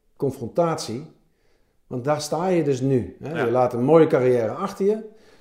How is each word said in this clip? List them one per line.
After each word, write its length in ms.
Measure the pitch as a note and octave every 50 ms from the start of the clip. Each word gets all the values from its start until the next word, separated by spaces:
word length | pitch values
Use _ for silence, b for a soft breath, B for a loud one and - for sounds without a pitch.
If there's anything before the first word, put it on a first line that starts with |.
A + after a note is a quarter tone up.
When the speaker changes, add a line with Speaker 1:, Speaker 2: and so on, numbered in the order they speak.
| _ _ _
Speaker 1:
confrontatie. 840 | - C#3+ C3 C3 - A#2+ A2+ - - E3+ E3 D#3 D#3 - - A2 C3 D#3+ - _ _ _ _ _ _ _ _ _ _ _ _ _ _ _
Want 160 | - C3 B2+ A#2
daar 180 | C#3+ D3+ D3
sta 260 | - - D#3 D#3 F3+
je 160 | F#3+ F3+ E3+ D3+
dus 180 | C#3+ C3+ A#2+
nu. 340 | C3 C3+ C3+ A#2+ F#2+ F2+ - - -
Hè? 80 | C3+ E3
Speaker 2:
Ja. 80 | D#3 A2+
Speaker 1:
Je 60 | A#2
laat 220 | A#2 B2+ B2 B2 A#2+
een 100 | A#2 B2
mooie 240 | D3 D#3+ E3 D#3
carrière 440 | - D#3+ C3+ B2 B2+ B2 A#2+ A2+ G#2+
achter 340 | B2 D#3 G3 G3 - - G3
je. 120 | G3+ A3 A3 A3 - b b b b b b